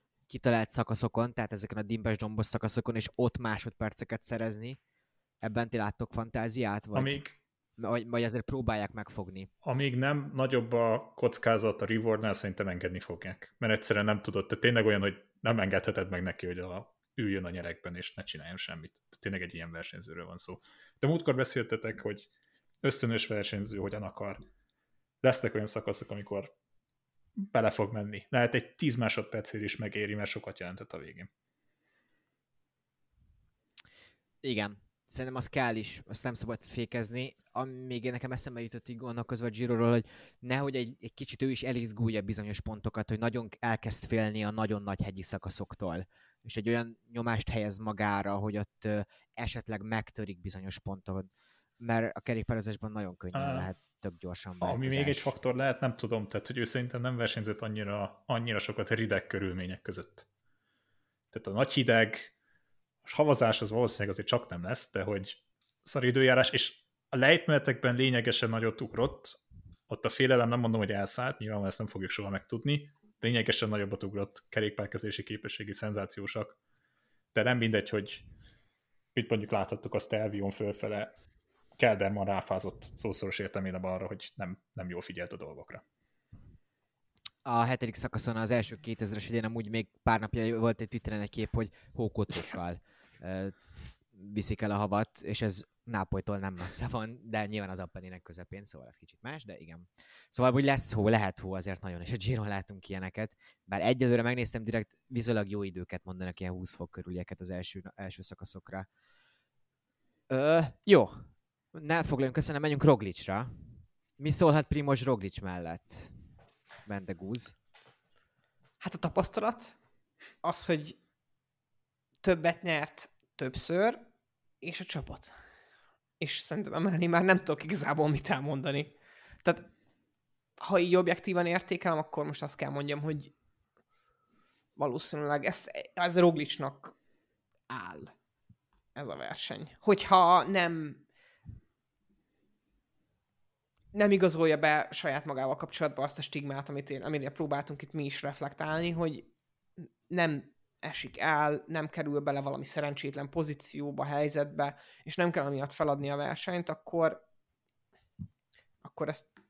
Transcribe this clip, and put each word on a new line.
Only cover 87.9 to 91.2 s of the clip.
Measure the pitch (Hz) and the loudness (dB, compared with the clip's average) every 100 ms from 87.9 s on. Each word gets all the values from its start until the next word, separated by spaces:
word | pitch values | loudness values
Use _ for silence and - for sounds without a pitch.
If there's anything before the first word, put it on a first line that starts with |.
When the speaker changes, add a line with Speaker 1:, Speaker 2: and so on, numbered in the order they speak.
| - | -4
Speaker 1:
szakaszon | 110 110 - 113 | -4 -2 -2 0
az | 110 | 2
első | 120 107 104 | 2 0 -6
kétezres | 113 110 104 107 104 | -8 -4 -4 -4 -2
idén | 117 | -2
amúgy | 110 117 104 | -2 -4 -4
még | 113 104 _ | -4 -4 _
pár | - 113 | 2 2
napja | 107 117 113 113 | 2 0 0 2
volt | 117 110 | 2 2
egy | 113 | -2
Twitteren | 117 - 107 | -6 -4 -4